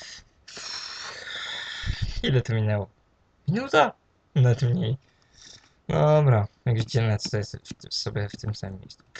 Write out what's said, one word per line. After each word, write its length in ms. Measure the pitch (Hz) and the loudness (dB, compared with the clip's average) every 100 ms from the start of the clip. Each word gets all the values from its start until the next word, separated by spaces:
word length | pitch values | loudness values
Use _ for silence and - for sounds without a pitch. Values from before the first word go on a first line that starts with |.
| - - - _ - - - - - - - - - - - - - - - - - - | -18 -20 -20 _ -20 -16 -12 -12 -12 -12 -12 -12 -12 -10 -10 -10 -10 -6 -4 -2 -2 -2
Ile 200 | - 131 | 2 2
to 120 | - | 2
minęło? 340 | 113 107 104 95 _ _ _ _ _ - | 0 2 0 -4 _ _ _ _ _ -2
Minuta? 440 | 202 269 311 254 - _ _ _ | -2 2 4 4 2 _ _ _
Nawet 280 | 147 123 117 | 4 4 4
mniej. 340 | 123 170 113 135 _ _ _ _ - - _ _ - | 2 0 0 -4 _ _ _ _ -20 -20 _ _ -2
Dobra, 580 | 156 151 151 143 113 101 _ | 2 6 6 6 4 2 _
jak 100 | 127 | -2
widzicie, 280 | 110 110 117 | -2 0 0
nawet 280 | 113 104 - | 2 0 -2
to 60 | 107 | -4
jest 200 | 101 - | -4 -10
w 180 | - | -14
tym, 180 | - - | -16 -8
sobie 360 | - - 107 104 | -6 -4 -4 -6
w 80 | - | -6
tym 180 | 110 | -8
samym 260 | 107 95 95 | -6 -8 -10
miejscu. 240 | - - _ | -16 -20 _